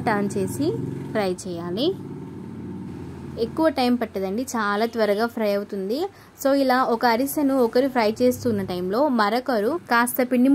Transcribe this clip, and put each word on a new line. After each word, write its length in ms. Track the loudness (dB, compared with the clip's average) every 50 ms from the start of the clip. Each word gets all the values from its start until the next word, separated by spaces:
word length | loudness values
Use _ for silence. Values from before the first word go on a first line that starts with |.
| 0 0
టర్న్ 220 | 0 0 0 -2 -2
చేసి 340 | -2 -2 -2 -2 -2 -2 -2 -2 -2 -4 -6 -6 -8 -8 -4
ఫ్రై 180 | -2 -2 0 0 -2 -4 -6
చేయాలి. 420 | -10 -8 -8 -6 -6 -4 -2 0 -2 -2 -4 -8 -12 -12 -12 -12 -12 -14 -14 -14 -14 -14 -12 -12 -12 -10 -10 -12 -12 -12 -12 -12 -12 -14 -14 -14 -12 -4 -4 -4
ఎక్కువ 220 | -4 0 2 2 2 2 2
టైమ్ 180 | 2 2 2 0
పట్టదండి, 420 | 0 -4 -4 -4 -4 -4 -4 -4 -6 -4 -4
చాలా 320 | -2 -2 0 0 0 0 -2 0
త్వరగా 320 | 0 2 2 2 2 0 -2 -2
ఫ్రై 140 | -2 -2 0 0 -2
అవుతుంది. 420 | -2 -4 -6 -6 -4 -4 -2 -2 -4 -6 -8 -12 -20 -20 -12 -4
So 80 | 0 2 2 4 4
ఇలా 160 | 4 4 2 2 2 0
ఒక 80 | 2 2 2 4
అరిసెను 420 | 2 0 0 0 0 2 2 4 4 2
ఒకరు 220 | 4 4 2 2 2 2
ఫ్రై 140 | 2 2 2 2 2
చేస్తున్న 400 | 2 2 2 2 0 -2 0 0 -2 -2
టైంలో 280 | -4 -4 -2 -2 0 2 2 2 4 2
మరొకరు 500 | 2 2 2 0 0 0 0 0 2 0 -2 -2 -2 2 4
కాస్త 340 | 4 4 2 2 0 0 2
పిండి 200 | 4 4 6 6